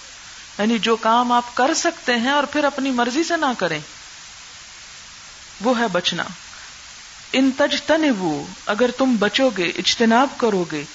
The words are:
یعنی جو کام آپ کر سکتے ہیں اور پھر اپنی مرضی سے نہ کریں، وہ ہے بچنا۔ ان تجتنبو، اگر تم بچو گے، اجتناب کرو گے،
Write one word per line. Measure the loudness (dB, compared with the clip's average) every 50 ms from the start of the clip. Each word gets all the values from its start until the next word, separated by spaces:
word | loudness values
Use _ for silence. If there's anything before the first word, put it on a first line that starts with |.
| -20 -20 -20 -20 -20 -20 -20 -20 -20 -12 -6 -2
یعنی | 0 0 0 2
جو | 2 0 0 2
کام | 2 4 4 4 4 2
آپ | 2 0 0 0 0
کر | 0 2 2 2
سکتے | 0 -2 -2 -4 -4 -2 -2 0 0
ہیں | 2 2
اور | 2 2 0 0
پھر | 0 0 0
اپنی | 0 0 -2 -2 -2
مرضی | 0 0 0 0 0 0 0
سے | 0 0
نہ | -2 0 -2 -2 0
کریں، | -2 -2 -2 -4 -8 -10 -18 -20 -20 -20 -20 -20 -20 -20 -20 -20 -20 -20 -20 -20 -20 -20 -20 -20 -20 -20 -20 -20 -20 -20 -20 -20 -20 -20 -20 -20 -20 -20 -10 -2
وہ | 0 0 2 2
ہے | 2 0
بچنا۔ | 0 0 -2 -2 -2 -4 -6 -8 -10 -16 -18 -20 -20 -18 -18 -20 -20 -20 -20 -20 -20 -20 -20 -20 -20 -20 -10 -2
ان | 0 2 2 2 2
تجتنبو، | 2 0 0 0 -2 0 0 2 2 4 2 2 2 0 -2 -2 -2 -4 -8 -14 -10 -6
اگر | -4 0 2 0 0
تم | 2 2 2 2 2 2
بچو | 2 2 2 2 2 2 2
گے، | 0 -2 -2 -2
اجتناب | -2 -2 -2 0 2 4 4 6 6 4 2 0
کرو | 0 0 2 2 0 0 -2
گے، | -6 -8 -8 -8